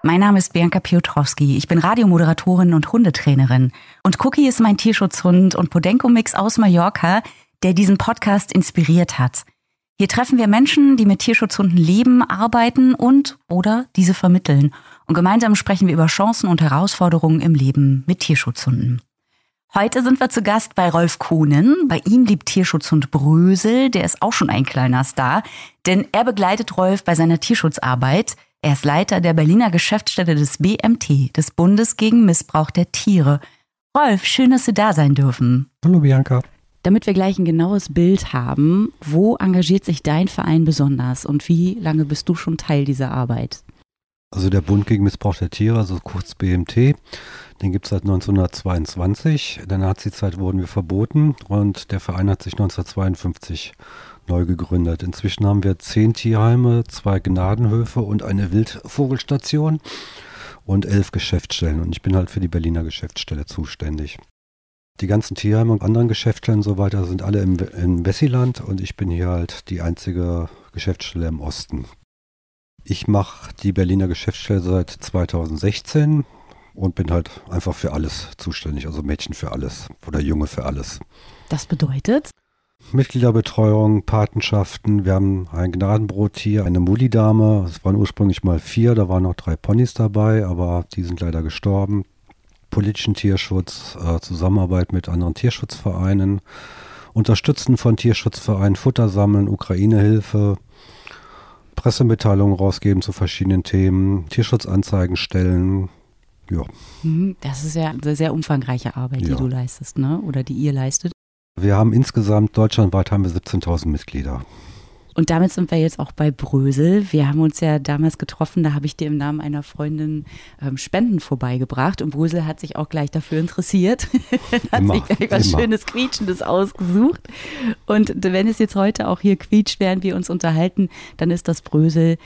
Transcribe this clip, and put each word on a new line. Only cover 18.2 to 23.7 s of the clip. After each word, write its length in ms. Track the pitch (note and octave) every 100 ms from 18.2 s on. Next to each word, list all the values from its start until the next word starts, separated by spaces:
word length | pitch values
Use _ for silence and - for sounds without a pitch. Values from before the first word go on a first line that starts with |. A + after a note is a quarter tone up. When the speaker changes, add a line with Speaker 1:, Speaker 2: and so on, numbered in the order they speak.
| - C#3+ - - - A#2+ B2 B2 _ _ _ _ _ _ _
Speaker 1:
Heute 280 | G3+ G3+ B3+
sind 200 | B3 C4
wir 80 | A#3
zu 120 | -
Gast 340 | G3 G#3+ A3 -
bei 140 | F3+
Rolf 300 | E3 E3+ -
Kuhnen. 680 | - E3 D3+ C#3+ A3 E4+ D4
Bei 120 | E3 -
ihm 160 | A#3+
lebt 220 | A#3 F#3+ -
Tierschutzhund 640 | - F3+ D#3+ - D#3 C3+
Brösel, 800 | D3 C#3 D#3+ F3+ F#3+ G#3+